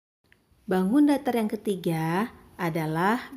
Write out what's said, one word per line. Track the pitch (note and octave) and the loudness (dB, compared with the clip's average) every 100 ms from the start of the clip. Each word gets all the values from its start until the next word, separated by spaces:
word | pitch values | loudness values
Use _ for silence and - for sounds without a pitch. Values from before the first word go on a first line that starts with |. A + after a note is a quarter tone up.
| _ _ _ _ _ _ - | _ _ _ _ _ _ -2
Bangun | F#3 F#3 C#4+ D4 | 0 2 4 4
datar | C4+ C4 A#3 | 4 0 0
yang | G#3+ | -2
ketiga | G#3 A3 F3+ F3 D#3+ D#3+ F3+ A#3+ - - - | -4 -4 -2 -2 -2 0 -2 -4 -8 -18 -6
adalah | E3+ E3 D#3 D#3+ F#3+ B3 - | -4 -2 -2 0 0 0 -4